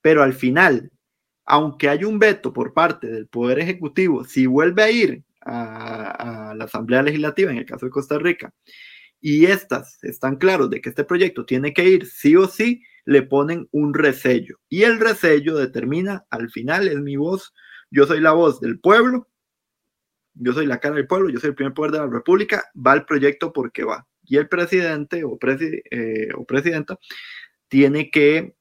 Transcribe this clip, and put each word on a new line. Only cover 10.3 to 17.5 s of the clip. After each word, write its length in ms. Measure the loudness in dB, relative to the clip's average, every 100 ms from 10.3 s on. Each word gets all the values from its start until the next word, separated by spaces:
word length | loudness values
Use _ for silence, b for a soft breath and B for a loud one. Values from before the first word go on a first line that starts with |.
| 0
claros 320 | 2 2 0
de 120 | -2
que 80 | -8
este 140 | -6
proyecto 420 | -4 0 0 -2 -4
tiene 280 | -4 -2
que 160 | 2 4
ir 160 | 4 2
sí 300 | 0 4 6
o 120 | 4
sí, 360 | 0 -2 -2 b b 2
le 160 | 2
ponen 460 | 4 0 0 -4 -6
un 220 | -2 -2
resello. 680 | 0 0 0 0 0 -2 -20 _
Y 140 | 2
el 160 | 2 2
resello 580 | 0 0 2 2 0 -2
determina, 680 | -4 -4 -4 -4 -4 -8 _
al 200 | -10 -10
final 380 | -10 -4 -2 -2
es 120 | -2
mi 160 | -6 -4
voz, 380 | -4 -4 -10